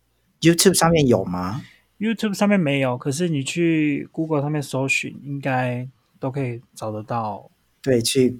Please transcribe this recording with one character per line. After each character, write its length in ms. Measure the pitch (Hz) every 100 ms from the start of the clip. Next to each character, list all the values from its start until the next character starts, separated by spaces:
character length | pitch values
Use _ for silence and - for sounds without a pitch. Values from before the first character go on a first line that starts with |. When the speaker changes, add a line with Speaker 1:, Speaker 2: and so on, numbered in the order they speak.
| _ _ _ _
Speaker 1:
YouTube 320 | 160 165 190
上 160 | - 165
面 160 | 165 135
有 180 | 101
吗？ 380 | 92 90 90 110 - _ _ _
Speaker 2:
YouTube 340 | 214 220 220
上 140 | 190 202
面 120 | 202
没 200 | 147 139
有， 180 | 131 123
可 140 | 147
是 180 | 135 180
你 140 | 143
去 680 | 131 170 170 160 151 143 -
Google 300 | - 156 147
上 100 | 147
面 120 | 151
搜 240 | 139 131 135
寻， 320 | - 135 -
应 160 | 143 139
该 480 | 135 127 127 123 131 - _ _
都 120 | 135
可 120 | 139
以 180 | 127 117 -
找 180 | - 110
得 120 | 107
到。 480 | 107 120 107 98 - _ _ _
Speaker 1:
对， 200 | 135 120
去 380 | 113 135 127 123